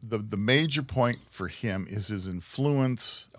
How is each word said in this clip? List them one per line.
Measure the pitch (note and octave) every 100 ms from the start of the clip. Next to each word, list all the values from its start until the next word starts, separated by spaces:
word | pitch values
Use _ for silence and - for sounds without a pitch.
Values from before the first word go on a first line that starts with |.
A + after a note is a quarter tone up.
the, | A2 A2
the | G#2+ G2+
major | G#2+ C#3 D#3+ D3
point | C3+ C3 A#2+ A#2 -
for | - F2
him | - A2+ F#2+ -
is | G#2 G2
his | G2+ F#2
influence | F2+ - - C#3+ C#3 C3 B2 - - -